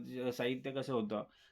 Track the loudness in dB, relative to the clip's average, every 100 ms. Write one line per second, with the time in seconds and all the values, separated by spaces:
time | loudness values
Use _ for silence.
0 | -2 -2 0 2 2 0 -2 -2 2 2
1 | 2 0 -4 -12 -20